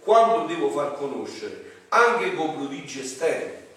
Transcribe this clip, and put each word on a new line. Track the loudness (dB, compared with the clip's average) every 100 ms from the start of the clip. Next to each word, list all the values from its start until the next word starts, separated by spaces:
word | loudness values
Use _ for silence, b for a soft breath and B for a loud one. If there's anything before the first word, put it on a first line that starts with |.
quanto | 6 6 8 4 0
devo | -2 -2
far | 0 -4 -4
conoscere, | -6 -6 -8 -10 -12 -12 B B B
anche | 4 4 4 -2
con | -2 -4 -4
prodigi | -8 -8 -10 -10
esterni | -10 -4 -2 -2 -6 -12 -18